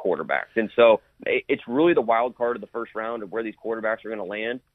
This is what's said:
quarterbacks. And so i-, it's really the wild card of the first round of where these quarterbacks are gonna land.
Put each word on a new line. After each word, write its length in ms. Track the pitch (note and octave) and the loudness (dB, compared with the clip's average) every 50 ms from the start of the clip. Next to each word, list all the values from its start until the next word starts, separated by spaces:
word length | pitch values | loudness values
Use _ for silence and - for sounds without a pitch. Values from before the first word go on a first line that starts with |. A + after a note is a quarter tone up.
| - | -2
quarterbacks. 520 | F#2+ E2+ D2 D#2+ - C#2 C2+ - - - | -2 -2 -2 -2 -2 -4 -4 -4 -4 -2
And 120 | A2+ A2 F#2+ - | -2 -2 0 4
so 260 | A#2+ A#2 A#2 A2 - _ _ _ - - | 6 8 8 8 6 _ _ _ -10 -4
i-, 160 | - A2 B2+ - - | -2 -2 -2 0 -2
it's 140 | C3+ - - | -4 -4 -4
really 280 | A#2+ A#2+ C#3+ E3 F3 E3 | -4 0 2 4 4 4
the 80 | D3+ A#2 | 2 2
wild 340 | A2+ A2+ A2+ B2 B2+ A2 | 2 2 2 2 -2 -2
card 200 | - A#2+ A#2+ A#2+ | -2 -2 -2 -2
of 40 | G#2+ | -4
the 60 | G2+ - | -8 -10
first 260 | - A#2+ A2+ - - | -10 -10 -10 -8 -8
round 280 | A2+ A2 A2+ A#2+ A2+ G#2 | -8 -8 -6 -6 -8 -8
of 80 | F2+ | -8
where 140 | G#2 A2+ A2+ | -6 -6 -6
these 100 | G#2+ G2+ _ - | -6 -8 _ -8
quarterbacks 400 | A2 A2+ A2+ G#2+ G#2+ A2+ - - | -6 -6 -4 -2 -2 -4 -4 -6
are 60 | A2 | -8
gonna 140 | A2+ G#2 F#2+ | -8 -8 -8
land. 360 | F2+ G#2 G#2+ A2 A#2 B2 B2+ _ _ | -8 -8 -6 -6 -6 -8 -8 _ _